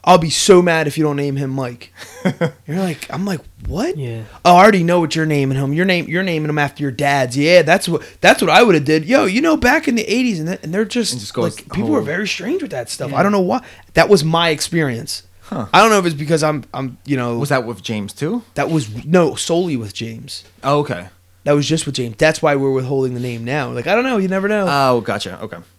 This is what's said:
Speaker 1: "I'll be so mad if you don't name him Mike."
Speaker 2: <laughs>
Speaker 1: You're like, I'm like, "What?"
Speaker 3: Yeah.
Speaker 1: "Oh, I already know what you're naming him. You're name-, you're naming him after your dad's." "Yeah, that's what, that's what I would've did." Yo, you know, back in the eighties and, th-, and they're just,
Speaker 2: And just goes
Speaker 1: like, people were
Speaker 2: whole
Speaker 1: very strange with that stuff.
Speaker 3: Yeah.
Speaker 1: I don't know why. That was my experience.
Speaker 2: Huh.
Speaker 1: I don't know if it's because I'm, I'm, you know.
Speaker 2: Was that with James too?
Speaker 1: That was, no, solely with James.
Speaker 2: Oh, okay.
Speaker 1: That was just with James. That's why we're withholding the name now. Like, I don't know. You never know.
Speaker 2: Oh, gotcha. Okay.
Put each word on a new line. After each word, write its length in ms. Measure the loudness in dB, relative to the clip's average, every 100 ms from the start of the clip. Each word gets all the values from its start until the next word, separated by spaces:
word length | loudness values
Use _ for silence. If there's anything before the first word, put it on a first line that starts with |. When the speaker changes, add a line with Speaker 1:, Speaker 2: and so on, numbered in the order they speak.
Speaker 1:
"I'll 140 | 6 4
be 120 | 4
so 320 | -2 6 6
mad 260 | 6 2 0
if 100 | 0
you 60 |
don't 120 | -2 0
name 180 | -2 -2
him 140 | -4
Mike." 420 | -4 -6 -8 -20 -20 -20 -6
Speaker 2:
<laughs> 420 | -4 -2 -6 -6 -8
Speaker 1:
You're 100 | -4
like, 260 | -4 -6 -10
I'm 140 | -8 -6
like, 160 | -6 -10 -14 -8
"What?" 300 | -4 -4 -4
Speaker 3:
Yeah. 260 | -8 -8 -12 0 4
Speaker 1:
"Oh, 100 | 6
I 60 |
already 220 | 6 6
know 160 | 2 2
what 160 | 0 -2
you're 100 | 0
naming 320 | 0 0 0
him. 160 | -2
You're 120 | 0 0
name-, 220 | 0 -2
you're 160 | -4
naming 260 | -2 -4 -2
him 80 | -2
after 260 | -2 -4
your 80 | -6
dad's." 440 | -2 0 0 0 0
"Yeah, 260 | 4 6
that's 240 | 6 2 0
what, 140 | -4 -6 0
that's 200 | 2 4
what 80 | 4
I 120 | 6
would've 220 | 6 4 4
did." 200 | 0 2
Yo, 200 | 2 2
you 160 | 2
know, 160 | 2 2
back 300 | 2 2 0
in 80 | -2
the 80 |
eighties 360 | 0 0 0 -2
and, 80 | -4
th-, 120 | -6
and 100 | -6
they're 120 | -4 -2
just, 260 | -2 -4
Speaker 2:
And 60 | -6
just 120 | -8
goes 240 | -4 -4 -6
Speaker 1:
like, 120 | -10
people 180 | -6 -2
were 80 | -2
Speaker 2:
whole 80 | -2
Speaker 1:
very 220 | -6 -6
strange 340 | -6 -6 -6
with 100 | -6
that 180 | -8 -10
stuff. 220 | -10 -6
Speaker 3:
Yeah. 60 | 0
Speaker 1:
I 40 |
don't 80 | 2
know 80 | 2
why. 200 | 0 -2 -6 -20 -4 2
That 120 | 6
was 140 | 4
my 260 | 4 2 0
experience. 760 | 0 -2 -2 -2 -4 -8 -12 -14 -20
Speaker 2:
Huh. 220 | -12 -10 0
Speaker 1:
I 80 | 4
don't 80 | 6
know 80 | 4
if 80 | 2
it's 80 | -4
because 280 | -2 0
I'm, 200 | 0 -2 -6 -8
I'm, 240 | -8 -10 -6
you 120 | -4
know. 220 | -2 -4
Speaker 2:
Was 100 | 0
that 160 | -2 -2
with 160 | -10
James 320 | -8 -8 -8
too? 300 | -6 -6 -6 -8
Speaker 1:
That 160 | -6 -2
was, 340 | -2 -2 -10
no, 300 | 2 2 2
solely 420 | -2 -2 -2 0 -4
with 160 | -6 -10
James. 480 | -10 -12 -14 -16 -18 _
Speaker 2:
Oh, 160 | 0 0
okay. 260 | 0 -6 -10 _ _ _ 0
Speaker 1:
That 80 |
was 140 | 0 2
just 200 | -2 -4
with 80 | -6
James. 200 | -6 0
That's 240 | 0 2
why 140 | 0 2
we're 160 | 0
withholding 440 | -2 -2 -2 -2 -4
the 40 |
name 240 | -6 -6 -6
now. 260 | -4 -4
Like, 160 | -6 -2
I 80 | 0
don't 80 |
know. 140 | 0 -2
You 100 | 0
never 200 | -2 -2
know. 200 | -2 0
Speaker 2:
Oh, 320 | 2 2 2
gotcha. 400 | -2 -6 -8 -12
Okay. 160 | -14 -14 -18